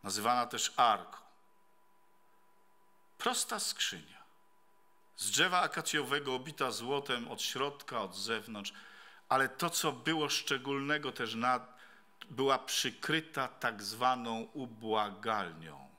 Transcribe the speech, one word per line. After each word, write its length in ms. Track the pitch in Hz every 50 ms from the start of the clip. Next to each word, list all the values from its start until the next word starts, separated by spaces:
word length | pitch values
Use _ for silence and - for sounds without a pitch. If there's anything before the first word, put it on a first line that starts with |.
Nazywana 440 | - 98 98 104 104 117 123 123 120
też 260 | 120 120 110 - - -
arką. 420 | - 123 117 104 98 90 - - - - - - - - - - - - - - - - - - - - - - - - - - - - - - - - - - - - - - - - - - -
Prosta 420 | - 254 247 - - - 233 202
skrzynia. 600 | - - - - - - - 85 73 - - - - - - - - - - - - - - - - - - - - - -
Z 140 | - - -
drzewa 300 | - 139 170 185 180 180
akacjowego, 760 | 170 151 - 170 156 - - 151 135 127 139 151 143 135 131
obita 360 | 131 127 160 147 - 139 127
złotem 580 | 110 113 117 127 143 143 139 - 127 120 117 120
od 140 | 120 104
środka, 580 | - - - 127 135 147 143 - - - 131 113
od 160 | 101 92 87
zewnątrz. 560 | 98 98 113 113 107 107 117 110 104 101 - - - - - - - - - - - - _
Ale 200 | 127 135 135 131
to, 220 | - - 175 165
co 220 | - - - 156
było 360 | 131 120 120 151 165 160 147 135
szczególnego 840 | - - - - 139 131 123 139 139 139 139 143 151 147 143 131
też 220 | 123 - 120 110 110
nad-, 420 | 113 120 127 127 120 123 - - - - - - - - - - _ - -
była 280 | 131 117 135 135 135 127
przykryta 920 | - - - - - 127 107 - - - 151 160 156 - - 143 131 123
tak 340 | - - - 120 113 101
zwaną 580 | 101 98 110 113 127 127 127 123 117 117 113 113
ubłagalnią. 1500 | 113 - - - 127 120 113 110 113 110 107 110 107 101 98 98 104 113 110 104 95 87 82 80 80 78 71 69 67 - -